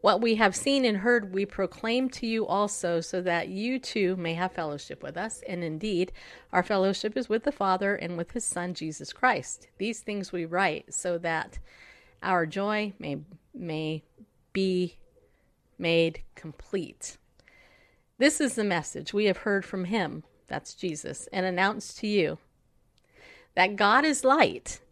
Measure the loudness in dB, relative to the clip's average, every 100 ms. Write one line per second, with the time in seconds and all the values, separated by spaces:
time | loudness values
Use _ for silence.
0 | 6 6 4 6 4 4 2 4 4 2
1 | 4 2 2 -2 -2 -2 -4 -2 0 0
2 | 0 -2 -2 0 2 2 2 0 0 0
3 | 0 -2 0 0 0 -4 -2 -2 -2 2
4 | 2 2 -2 -2 -2 -2 -4 -6 -8 -12
5 | -10 -8 -8 -8 -8 -6 -4 -4 -2 0
6 | -2 -4 -18 -20 -2 -2 0 2 2 0
7 | -2 -4 -2 -2 -2 -2 0 2 0 -2
8 | -4 -6 -6 -6 -6 -4 -6 -6 -8 -10
9 | -12 0 2 2 -2 -14 -16 _ -6 -4
10 | -6 -6 -6 -6 -2 2 2 0 -6 -6
11 | -2 -2 0 -2 -2 -10 -14 -20 -20 -20
12 | _ _ 0 2 2 0 0 0 -2 -6
13 | -8 -8 -8 -20 _ -10 -6 -4 -4 -6
14 | -8 _ -20 _ _ 0 2 2 -2 -6
15 | -20 _ _ _ _ _ _ _ 2 4
16 | 2 0 -12 -12 -16 -16 -6 -6 -6 -10
17 | -14 -14 _ _ -20 _ -20 _ _ _
18 | _ _ 4 4 0 0 0 0 -2 -10
19 | -4 0 2 2 0 -2 -2 -6 -2 0
20 | -2 -4 -14 _ _ -10 -10 -8 -6 -6
21 | -8 -10 -8 -2 -2 2 0 0 -8 -6
22 | 0 2 2 -2 _ _ _ _ _ _
23 | _ _ -20 -20 _ 2 2 4 6 6
24 | 4 2 4 6 4 2 -10 -14 _